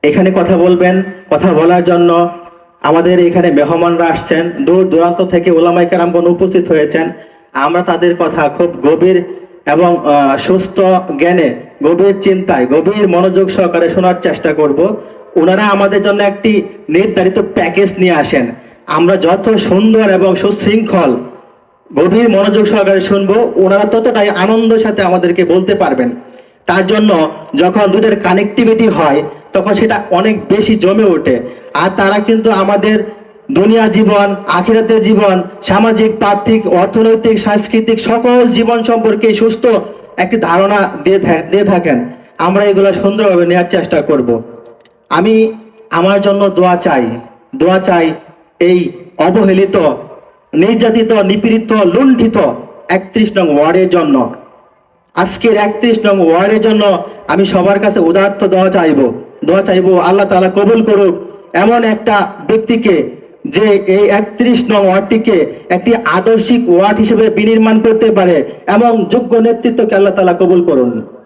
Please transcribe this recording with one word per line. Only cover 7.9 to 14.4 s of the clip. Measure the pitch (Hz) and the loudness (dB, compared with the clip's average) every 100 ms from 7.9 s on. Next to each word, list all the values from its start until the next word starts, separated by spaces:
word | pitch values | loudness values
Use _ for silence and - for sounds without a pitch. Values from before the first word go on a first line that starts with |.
| 165 175 170 | 0 0 0
কথা | 165 165 147 | -2 0 -2
খুব | - 175 170 | 0 -4 0
গভীর | 143 160 180 185 175 - - - - | 0 2 2 0 -2 -14 -18 -12 -2
এবং, | 151 175 170 | 0 2 0
আহ, | 147 143 139 135 | 0 2 2 -2
সুস্থ | - 185 185 - 190 185 - 143 | 0 -2 -2 0 2 0 -2 -2
জ্ঞানে, | 170 180 147 117 - - | 0 2 0 -4 -14 -4
গভীর | 147 170 196 196 | -2 2 2 2
চিন্তায়, | 202 190 185 147 123 | 0 0 0 -2 0
গভীর | 147 160 208 196 | 0 0 0 0
মনোযোগ | 175 185 175 190 | 2 0 0 0
সহকারে | - 180 170 170 | 0 -2 0 0
শোনার | 190 180 175 | 0 0 0
চেষ্টা | 165 151 | -2 -2